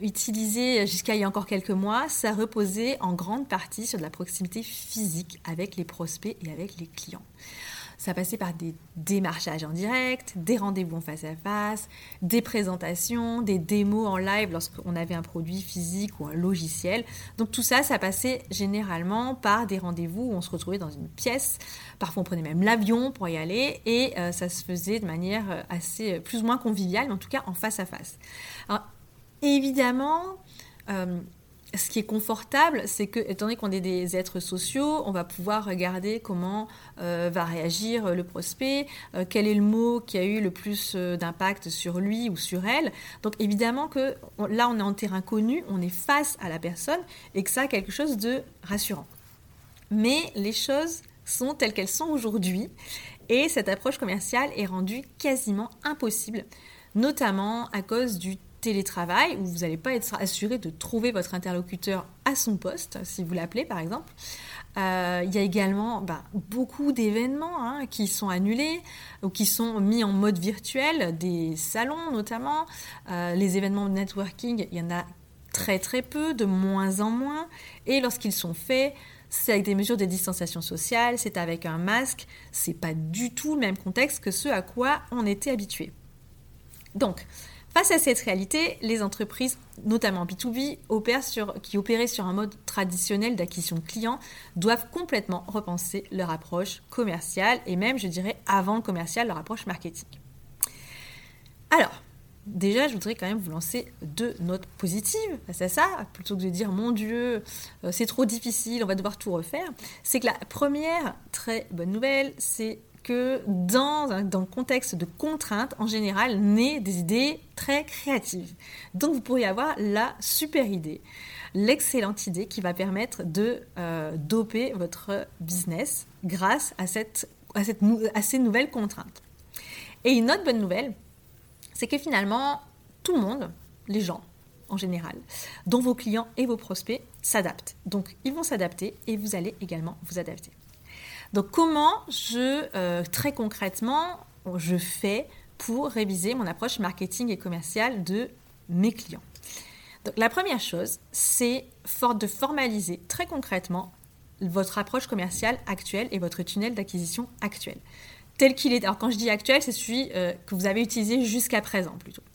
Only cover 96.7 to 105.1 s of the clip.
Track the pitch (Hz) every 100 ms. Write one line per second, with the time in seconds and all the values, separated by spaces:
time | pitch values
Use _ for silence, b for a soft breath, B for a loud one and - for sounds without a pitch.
96.7 | - - - 220 170 - - 202 247 -
97.7 | 180 220 262 190 165 190 - - 196 185
98.7 | 220 226 180 170 233 233 160 160 226 -
99.7 | 170 170 - - - - - - - B
100.7 | B B B B B B B B - -
101.7 | 320 220 - - - - - 202 190 196
102.7 | 220 294 214 196 - 185 220 180 160 160
103.7 | 247 - - 151 160 233 - 175 190 -
104.7 | - 185 196 -